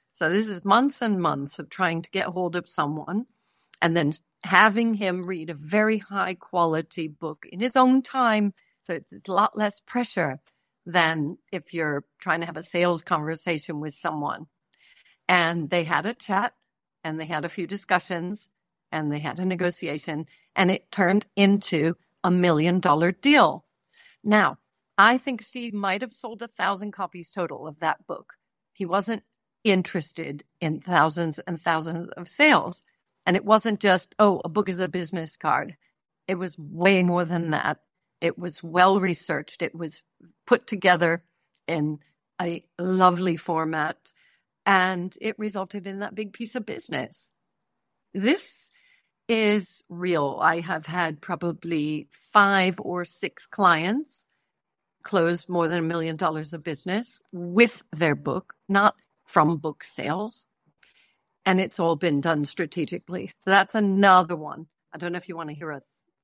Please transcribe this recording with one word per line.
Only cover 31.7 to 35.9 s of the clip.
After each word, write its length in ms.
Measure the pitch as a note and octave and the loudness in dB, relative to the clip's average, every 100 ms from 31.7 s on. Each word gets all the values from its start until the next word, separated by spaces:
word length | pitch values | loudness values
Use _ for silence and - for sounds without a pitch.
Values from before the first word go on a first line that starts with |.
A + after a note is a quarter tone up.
| D#3+ D#3+ E3+ F3 | -2 -4 -8 -8
of 180 | - E3+ | -14 -10
sales. 540 | - D4+ G3 - - _ _ _ _ | 2 6 6 2 -8 _ _ _ _
And 120 | - F#3 | 0 0
it 80 | |
wasn't 340 | G3+ A3 A#3 G#3 | 4 4 4 2
just, 380 | G3+ F#3 - - | 4 2 0 4
"Oh, 220 | G#3 F3 | 4 4
a 40 | - | 0
book 200 | E3 G3+ | -2 -2
is 120 | F3+ | -4
a 80 | F3+ | -4
business 480 | F3+ E3 F#3 D#3+ - | -4 -4 -6 -8 -6
card." 400 | D#3 B2+ D3+ - _ | -4 -2 -6 -12 _